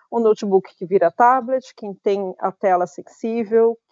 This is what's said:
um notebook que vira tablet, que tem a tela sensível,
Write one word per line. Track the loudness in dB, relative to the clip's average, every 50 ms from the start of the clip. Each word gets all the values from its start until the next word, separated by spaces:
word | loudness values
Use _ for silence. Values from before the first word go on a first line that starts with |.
| _ _
um | -4 0
notebook | 2 2 0 0 0 0 0 0 0 -4 _
que | _ -4
vira | -2 0 0 0 0
tablet, | 2 2 4 4 4 2 0 -4 -6 -6 -6 -10 -18
que | -16 -14 -14 -14 -6 -4
tem | -2 -2 -2 -4 -8 -8 -6
a | -6 -8
tela | -6 _ 0 0 0 0 0
sensível, | -4 -8 -14 -20 _ _ _ -8 -6 -4 -6 -4 0 2 2 2 2 0 -4 _ _